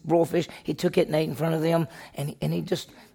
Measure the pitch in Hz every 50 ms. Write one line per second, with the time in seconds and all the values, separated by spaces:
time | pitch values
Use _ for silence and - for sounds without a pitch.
0 | - 156 165 170 165 - - 175 160 - - - - - 156 - - 180 - 185
1 | 160 - 151 156 160 156 151 120 156 165 160 160 156 165 165 165 165 - - -
2 | - - - - 143 151 - - - 151 165 170 160 - 185 - - - - -
3 | - - _